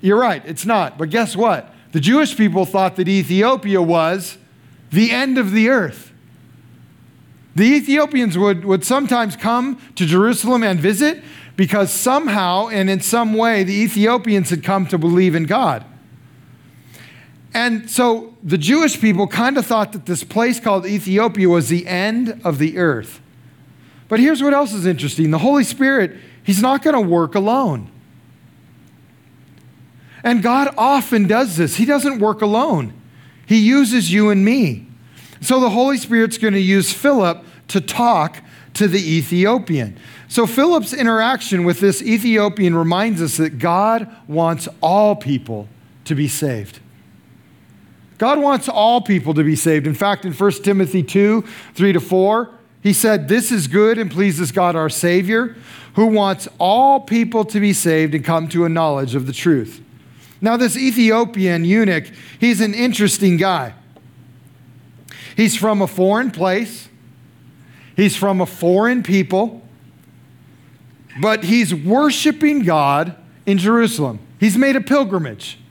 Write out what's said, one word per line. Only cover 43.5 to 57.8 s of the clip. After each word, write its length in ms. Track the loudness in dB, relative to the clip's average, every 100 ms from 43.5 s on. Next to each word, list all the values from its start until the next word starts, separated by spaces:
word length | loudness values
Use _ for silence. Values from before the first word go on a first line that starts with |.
| -2
God 500 | -2 0 2 0 -4 -16 -8
wants 400 | -2 -2 -2 -8 -4
all 360 | 0 2 2 0
people 520 | -4 -6 -6 -12 -12 -20 -20 -20
to 100 | -8
be 140 | -4 -4
saved. 500 | -4 -6 -6 -10 -18 -20 -20 _ -20 _ -20 _ _ _ -20 -20 -20 -20 _
God 200 | 0 2
wants 300 | 2 0 -2
all 320 | 0 2 2
people 340 | 2 -2 0
to 80 | 0
be 140 | 0 0
saved. 300 | 2 0 0
In 80 |
fact, 300 | -2 -2 -2
in 80 | -6
First 300 | 0 0 0
Timothy 380 | 0 0 0 -2
two, 420 | -2 2 2 2 -4 -14 -20
three 180 | -2 2
to 80 | 2
four, 500 | 0 0 2 0 -2 -12 _ _
he 100 | -2
said, 340 | 0 2 0 0
"This 240 | -2 0
is 160 | -4 -2
good 320 | 2 2 2
and 120 | -4
pleases 420 | -2 -2 0 -4
God 240 | 0 0 0
our 120 | -4
Savior, 680 | -2 0 0 0 -2 -2 -8 -20 -20 -8
who 120 | 0 2
wants 400 | 2 0 -4 -8 -4
all 420 | 0 2 4 2
people 440 | 0 -2 -2 -2 -2
to 120 | 0
be 140 | 0
saved 420 | 0